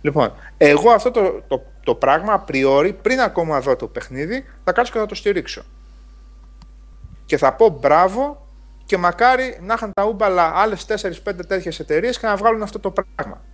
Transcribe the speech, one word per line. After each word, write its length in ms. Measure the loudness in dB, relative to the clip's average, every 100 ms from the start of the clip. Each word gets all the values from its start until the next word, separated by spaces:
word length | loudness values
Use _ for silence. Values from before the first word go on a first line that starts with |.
Λοιπόν, 320 | -2 0 0 -2 -20 4
εγώ 340 | 4 6 6
αυτό 200 | 6 4
το, 320 | 0 0 -2 -6
το, 140 | -6 -6 -10
το 100 | -4
πράγμα, 380 | 0 2 2 2
απριόρι, 600 | -2 -2 -2 2 2 2
πριν 280 | -2 -2 0
ακόμα 400 | 0 -2 -2 -2
δω 160 | 0 -2
το 100 | -2
παιχνίδι, 580 | -10 -12 -10 -8 -8 -10 -10
θα 80 | -4
κάτσω 200 | 0 0
και 60 | -2
θα 80 | -6
το 80 |
στηρίξω. 480 | -6 -4 -4 -6 -12 -16 -20 -20 -20 -20 -20 -20 -20 -20 -20 -20 -20 -20 -20 -20 -20 -6
Και 100 | 0
θα 160 | 0
πω 160 | 4 2
μπράβο 800 | 4 2 4 4 0 -4 -6 -18 -20 -20 -20
και 120 | -4 0
μακάρι 600 | 0 2 2 2 -2 -8
να 120 | -6
είχαν 160 | -6 -4
τα 100 | -2
ούμπαλα 480 | -2 0 0 2 0
άλλες 300 | 2 0 -2
τέσσερις 360 | -6 -6 -6 -8
πέντε 220 | -10 -10
τέτοιες 360 | -6 -6 -6 -10
εταιρείες 380 | -2 -2 -2 -4
και 80 | -2
να 100 | 0
βγάλουν 260 | 0 0
αυτό 160 | -4 -6
το 120 | -6
πράγμα. 520 | -6 -8 -8 -12 -12 -20